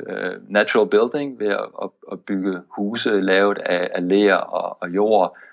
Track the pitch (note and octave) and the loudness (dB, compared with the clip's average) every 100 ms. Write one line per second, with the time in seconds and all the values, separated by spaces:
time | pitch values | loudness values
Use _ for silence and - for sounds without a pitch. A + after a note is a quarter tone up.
0 | - G2+ F2+ F#2 - G2+ A2 A#2 G2+ G#2+ | -4 -8 -8 -10 -4 -2 2 2 4 4
1 | A#2+ D3+ C#3+ A#2+ G#2 G2+ G#2+ - G2+ _ | 2 -2 -8 -4 -2 -2 -4 -8 -12 _
2 | - F#2+ - G2 F#2+ F#2 - - G2+ A#2 | -14 -14 -6 -4 -2 -4 -8 -6 -6 -2
3 | A#2+ G2+ F#2+ F#2+ G2+ G2+ - F2+ F2 F#2 | 0 0 2 4 2 0 -2 -2 -2 -2
4 | F2+ G2 G2+ F#2 - F2+ F2+ - F2+ F#2 | 2 4 6 4 0 -4 -6 -8 -6 0
5 | G#2+ G#2 F2+ - - | 2 4 2 -2 -20